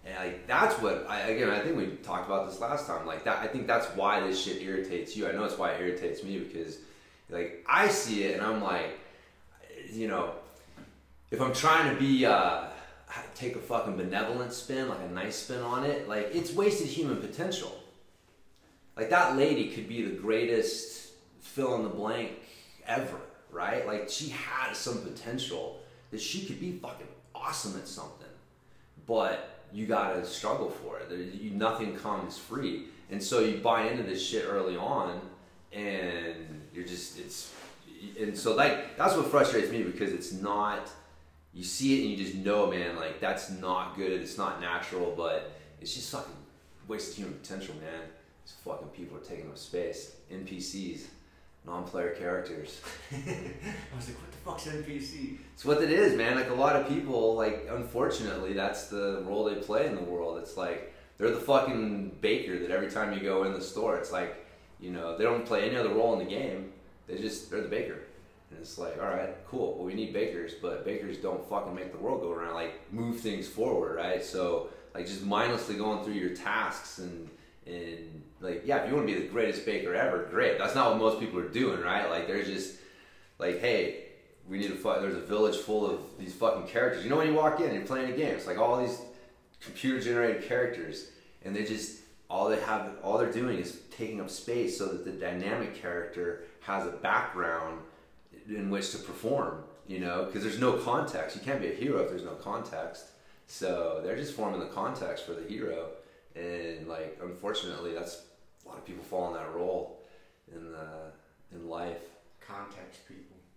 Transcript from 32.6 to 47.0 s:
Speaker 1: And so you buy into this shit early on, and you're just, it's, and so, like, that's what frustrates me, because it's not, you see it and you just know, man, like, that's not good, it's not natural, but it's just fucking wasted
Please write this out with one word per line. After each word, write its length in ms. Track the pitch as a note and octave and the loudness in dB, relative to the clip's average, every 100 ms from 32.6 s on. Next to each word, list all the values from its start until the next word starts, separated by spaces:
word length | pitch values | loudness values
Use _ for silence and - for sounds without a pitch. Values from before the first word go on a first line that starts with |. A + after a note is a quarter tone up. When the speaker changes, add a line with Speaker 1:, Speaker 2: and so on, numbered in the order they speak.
| A2 - - - - | -2 -4 -8 -16 -8
Speaker 1:
And 100 | G2+ | -4
so 180 | - A#2+ | 2 6
you 200 | A2 G2 | 6 4
buy 240 | A#2 A#2 | 4 4
into 180 | G#2+ - | 2 0
this 220 | F#2+ F#2+ | -2 -2
shit 220 | - A2 F#2 | 0 0 0
early 280 | G2+ F#2 F2+ | 0 0 0
on, 460 | F#2+ - F2+ F2 F#2+ - - - - | 0 0 0 -4 -10 -16 -20 -20 -14
and 880 | G#2 G#2 F#2+ F2+ E2+ E2+ E2 D#2+ D2+ D2+ | -6 -4 -2 -2 -2 -4 -8 -10 -14 -12
you're 120 | F2 F2+ | -10 -8
just, 340 | F2 - F2+ | -8 -8 -12
it's, 340 | F2+ - - - - - - - G2+ A2+ | -12 -10 -12 -14 -16 -18 -20 -14 -12 -4
and 160 | G#2 G2 | -2 0
so, 200 | A2 B2 | 4 6
like, 420 | D3+ - - - | 6 4 -2 4
that's 180 | - E3 | 6 6
what 120 | C#3 | 6
frustrates 440 | C#3+ - A2 - | 8 8 6 4
me, 120 | A#2 | 2
because 280 | F2+ - G2 | 0 0 -2
it's 220 | F2+ - | -2 -4
not, 560 | F#2 G2+ G#2 G#2 G2+ - - - - - - - | -4 0 2 2 0 -6 -14 -20 -20 -20 -20 -18
you 100 | F2+ | -10
see 360 | F2+ - C3+ C3+ | -6 2 4 6
it 20 | |
and 100 | A2 | 4
you 140 | G2 F#2 | 0 -2
just 100 | F#2+ | -2
know, 340 | G2 G#2 F#2+ | 2 4 4
man, 260 | F2+ F2 E2 | 4 -2 -2
like, 240 | D#2+ - | -6 -2
that's 300 | F#2+ - - | 0 0 -4
not 440 | F#2 F#2 F#2 F2 F#2 | -4 0 0 0 -2
good, 160 | F#2 F#2 | 0 0
it's 160 | E2+ G2+ | -4 -2
not 220 | F#2 E2+ | -2 -2
natural, 540 | F2 F2 - F#2 F2 E2+ | -2 -2 -2 -2 -2 0
but 360 | E2 D#2 D#2 - - - | 0 0 -2 -14 -20 -14
it's 140 | D#2+ | -8
just 180 | - - | -8 -6
fucking 220 | B2 - - - - - - F#2+ | -8 -8 -14 -20 -20 -20 -20 -8
wasted 280 | G#2+ | -6